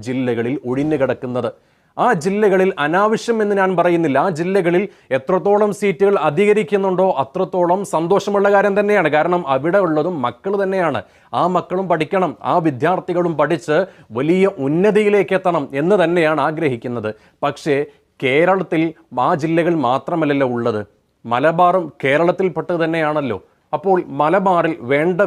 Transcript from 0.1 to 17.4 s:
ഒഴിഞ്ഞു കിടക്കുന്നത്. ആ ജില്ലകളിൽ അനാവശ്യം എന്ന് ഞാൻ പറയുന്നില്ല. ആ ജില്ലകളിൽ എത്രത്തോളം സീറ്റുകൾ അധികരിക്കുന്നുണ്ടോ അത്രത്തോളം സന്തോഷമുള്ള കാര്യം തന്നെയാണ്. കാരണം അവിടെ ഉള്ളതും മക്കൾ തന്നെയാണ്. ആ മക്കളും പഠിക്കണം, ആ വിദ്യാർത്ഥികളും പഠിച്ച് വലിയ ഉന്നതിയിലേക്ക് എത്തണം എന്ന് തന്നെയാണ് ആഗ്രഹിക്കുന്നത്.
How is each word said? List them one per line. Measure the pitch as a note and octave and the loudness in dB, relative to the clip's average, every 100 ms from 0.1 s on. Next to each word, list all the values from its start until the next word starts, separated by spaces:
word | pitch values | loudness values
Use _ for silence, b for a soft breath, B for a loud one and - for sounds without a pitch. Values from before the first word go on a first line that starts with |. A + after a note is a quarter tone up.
| B2+ B2 A#2 A#2 C#3+ A#2+ | -4 -2 -2 -2 -4 -4
ഒഴിഞ്ഞു | C3 D3+ D3+ | -4 -2 0
കിടക്കുന്നത്. | B2+ A#2 B2+ B2 A2+ b b b b - G#3+ | -2 -2 -6 -4 -4 b b b b -2 0
ആ | G#3 D#3+ | 0 0
ജില്ലകളിൽ | G3+ G#3+ F#3+ F#3+ F#3+ D3 | 0 2 2 2 0 0
അനാവശ്യം | F3 G#3 A3 - A3+ | 2 2 0 -2 -2
എന്ന് | G#3 G3 | 0 0
ഞാൻ | F#3+ F3+ | 2 2
പറയുന്നില്ല. | F3 E3+ D#3+ C3+ D#3+ | 2 2 2 2 0
ആ | D3 | -2
ജില്ലകളിൽ | E3+ G3 F3 F3 G3+ B - C3 | -2 0 2 0 -2 B -4 -4
എത്രത്തോളം | C3 F#3 F#3+ G#3 G#3 - | 0 0 2 2 2 0
സീറ്റുകൾ | G3+ E3+ G3 G3 D3+ | -2 2 2 2 2
അധികരിക്കുന്നുണ്ടോ | D3+ G#3 G#3 G#3 G3+ G3 F3+ F#3+ C3+ | 2 2 2 0 0 0 0 0 0
അത്രത്തോളം | C3+ F#3 F#3 F#3 F3 F#3 G3+ | -2 -4 -4 0 0 0 -2
സന്തോഷമുള്ള | D#3+ E3+ G3 G3 G3+ G3+ G3+ | -2 0 0 2 2 4 4
കാര്യം | G3+ G3 | 2 2
തന്നെയാണ്. | G#3 G#3 D#3+ D3+ | 2 2 2 2
കാരണം | D#3+ F3+ C#3+ C3+ | 2 0 0 -2
അവിടെ | D3+ G3 F3+ | 0 2 2
ഉള്ളതും | D3+ D#3 E3+ A#2+ | 0 -2 -2 -4
മക്കൾ | A#2 F#3+ G3+ | -4 -4 -2
തന്നെയാണ്. | F#3+ F#3+ E3 A#2+ b b b A#2+ | -2 -2 -2 -2 b b b -2
ആ | E3 F3+ | 0 -2
മക്കളും | E3+ F3+ F#3+ | -2 -4 -2
പഠിക്കണം, | E3 D3+ F#3+ F3 - - | -2 -2 -2 -2 -4 -2
ആ | E3 D#3+ | 0 0
വിദ്യാർത്ഥികളും | B2+ D#3 F#3 - F3 F3 D3+ | 0 -2 -2 -2 -2 -2 0
പഠിച്ച് | D3 E3 - D3+ F#3+ B - A2 | 0 -2 -2 -2 -2 B -10 -4
വലിയ | D3 F#3 F#3+ F#3+ C3+ | 0 2 0 0 -2
ഉന്നതിയിലേക്ക് | D#3+ G#3 G#3 G#3 G3+ F#3+ F#3+ | 0 2 2 2 2 2 -2
എത്തണം | F#3 E3 C#3 C3+ | 0 -2 -4 -2
എന്ന് | D#3+ G3+ | 0 2
തന്നെയാണ് | E3 F3 D#3 D#3 C#3 | 2 2 2 2 -2
ആഗ്രഹിക്കുന്നത്. | D#3 D#3+ A#2+ B2+ A#2+ A2 b b _ | -2 -2 -4 -6 -6 -6 b b _